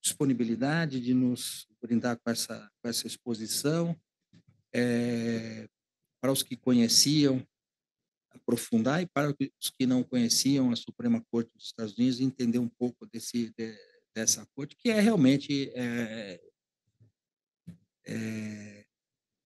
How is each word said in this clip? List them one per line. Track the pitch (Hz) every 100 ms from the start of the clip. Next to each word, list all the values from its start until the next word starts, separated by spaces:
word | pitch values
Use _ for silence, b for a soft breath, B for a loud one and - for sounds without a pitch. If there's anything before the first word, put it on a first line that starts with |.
disponibilidade | - - 139 120 117 110 135 160 160 131
de | 123
nos | 127 127 123 - - - _
brindar | - 117 123 117
com | -
essa, | 113 - 110 107 _
com | 120
essa | 113 110
exposição. | - - 110 110 - 143 165 170 170 _ _ _ _ _ _ _ 120
É, | 123 120 120 117 117 113 113 110 110 _ _ _ _ -
para | 127
os | 135
que | - 123
conheciam, | - 123 113 - 139 151 143 131 - _ _ _ _ _ _ _ _
aprofundar, | - - 120 - 113 117 156
e | 175
para | - 147
os | 139 135 _ -
que | - 127
não | 127
conheciam | 120 123 117 - 135 139 127
a | 117
Suprema | - - 120 113 -
Corte | 117 117 _
dos | -
Estados | - 107 104
Unidos, | 127 123
entender | 131 123 120 120
um | 117
pouco | - 123 - 107
desse, | 117 - 120 113 107
de, | 113 107 - _ _
dessa | 113 110 - 107
corte, | - 147 -
que | 247
é | 214
realmente, | 208 214 131 139 - 143 135
é, | 123 123 120 113 113 101 87 - _ _ _ _ _ 110 _ _ _ _ _ - - _ _ -
é | 110 110 110 107 107 104 104 - _ _ _ _ _